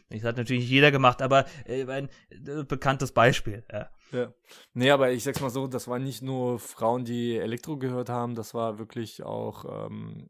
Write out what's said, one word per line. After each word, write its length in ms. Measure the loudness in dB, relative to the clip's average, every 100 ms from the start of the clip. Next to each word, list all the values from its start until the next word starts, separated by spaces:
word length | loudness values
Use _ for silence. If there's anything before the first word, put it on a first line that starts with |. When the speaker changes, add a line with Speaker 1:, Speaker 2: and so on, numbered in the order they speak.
| -14
Speaker 1:
Das 140 | -6
hat 140 | -4 -4
natürlich 240 | -2 0
nicht 80 | 2
jeder 200 | 6 8
gemacht, 300 | 8 6 4
aber, 240 | 4 4 4 -6 -8
äh, 200 | -6 -4
ein, 200 | -6 -6 -14 _
äh, 340 | -16 -8 -8
bekanntes 480 | -4 -2 0 0 0
Beispiel, 540 | 6 6 6 -2 -6 -8
ja. 180 | -10 -10 -16 -8
Speaker 2:
Ja. 200 | -6 -6 -8 _ -20 -10 2
Nee, 160 | 6
aber 200 | 6 6
ich 120 | 2
sag's 180 | -2 -4
mal 80 | -4
so, 160 | -4 -4
das 220 | -6 -4
waren 160 | -6
nicht 180 | -6 -8
nur 380 | -6 -2 -2 -2
Frauen, 440 | -6 0 2 2
die 320 | -2 -4 -2 -2
Elektro 400 | -4 -6 -8 -6
gehört 320 | -4 -4 -4
haben, 260 | -4 -4 -6
das 180 | -8
war 240 | -4 -4 -4
wirklich 460 | -10 -8 -10 -10
auch, 640 | -8 -6 -8 -10 -12 -10 -10
ähm, 420 | -10 -12 -14